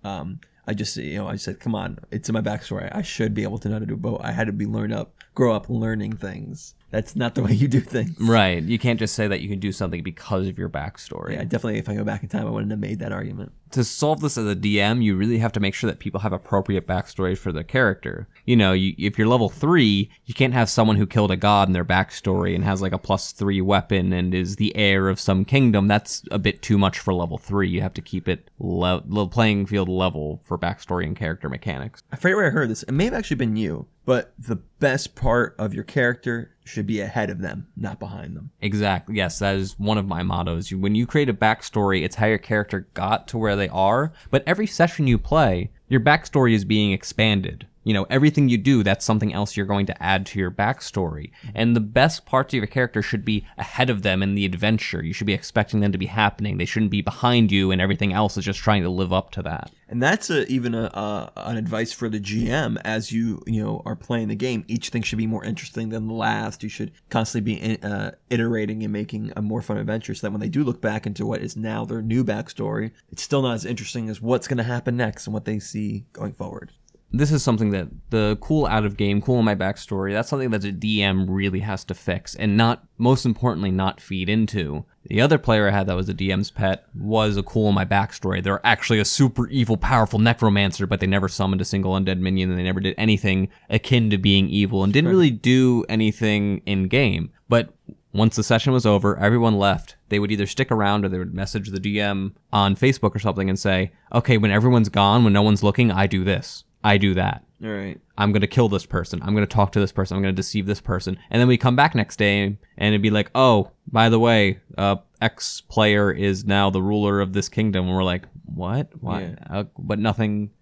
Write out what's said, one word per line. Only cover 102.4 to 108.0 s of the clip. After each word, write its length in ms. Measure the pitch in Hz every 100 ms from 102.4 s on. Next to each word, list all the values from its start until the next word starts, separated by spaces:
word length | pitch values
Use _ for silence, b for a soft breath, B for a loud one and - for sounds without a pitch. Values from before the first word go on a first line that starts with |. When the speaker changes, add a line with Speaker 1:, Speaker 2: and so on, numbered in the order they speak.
| _
Speaker 2:
on 240 | 104 98 98
Facebook 360 | 131 131 104
or 60 | 104
something 300 | 104 95 95
and 100 | 95
say, 320 | 104 95 92 b b
"Okay, 240 | 120 - 113
when 140 | 104
everyone's 360 | 101 123 123 110
gone, 380 | 101 101 113 113
when 80 |
no 80 | 101
one's 200 | 104 101
looking, 300 | 104 101 120
I 160 | 95 98
do 160 | 95
this. 400 | 92 90 - - - _
I 140 | 107 101
do 160 | 98
that. 320 | 92 95 - _ -
Speaker 1:
All 60 | 110
right. 320 | 101 98 -